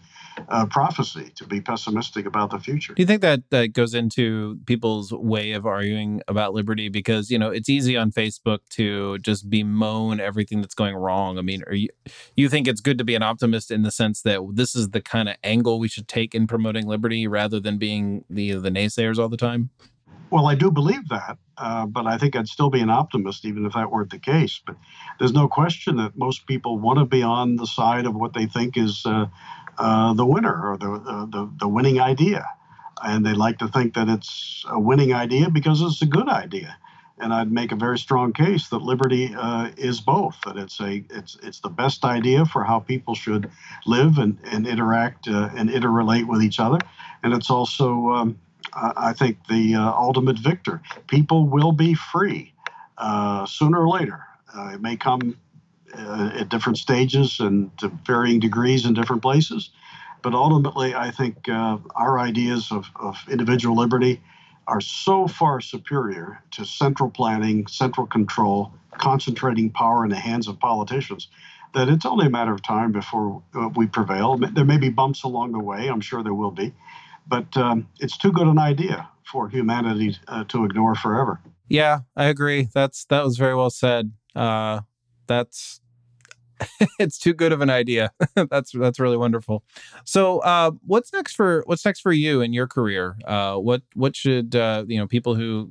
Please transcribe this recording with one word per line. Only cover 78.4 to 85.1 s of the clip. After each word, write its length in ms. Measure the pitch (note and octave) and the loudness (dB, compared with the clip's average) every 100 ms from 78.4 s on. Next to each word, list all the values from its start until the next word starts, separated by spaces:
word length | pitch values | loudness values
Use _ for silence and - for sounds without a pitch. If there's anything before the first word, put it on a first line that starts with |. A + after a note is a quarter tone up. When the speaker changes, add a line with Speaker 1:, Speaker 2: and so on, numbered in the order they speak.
| E3 | 4
Speaker 1:
an 120 | D#3 | 4
idea 500 | D3+ C#3+ F#3 F2+ - _ | 4 2 -2 -6 -10 _
for 240 | - - G#2 | -10 -8 -4
humanity, 720 | C3 A2+ A#2+ A#2 G#2+ G#2+ G2+ - | -2 -2 -2 -2 0 -2 -4 -10
uh, 160 | A#2 | -12
to 220 | G#2 B2 G#2+ | -6 -2 -2
ignore 280 | G2 A2+ | 2 2
forever. 460 | G#2+ A2 A2 B2+ E2+ - _ _ | 2 -2 -2 -2 -4 -12 _ _
Speaker 2:
Yeah, 320 | D3 D3+ D3 B2 | 2 4 2 -2
I 100 | - C#3+ | 0 0
agree. 420 | C#3+ C#3+ C#3+ B2 | 2 0 0 0
That's, 320 | C#3 C#3 - - | 2 0 -2 0
that 180 | C#3+ | 2
was 140 | C#3+ A#2+ | 2 2
very 160 | C3 | 2
well 160 | C3 B2+ | 4 0
said. 420 | - B2+ A#2+ A2 A2 _ - | 2 2 2 -2 -8 _ -2
Uh, 440 | A#2 A2 A2 G#2+ G#2+ _ _ | 0 0 -2 -4 -8 _ _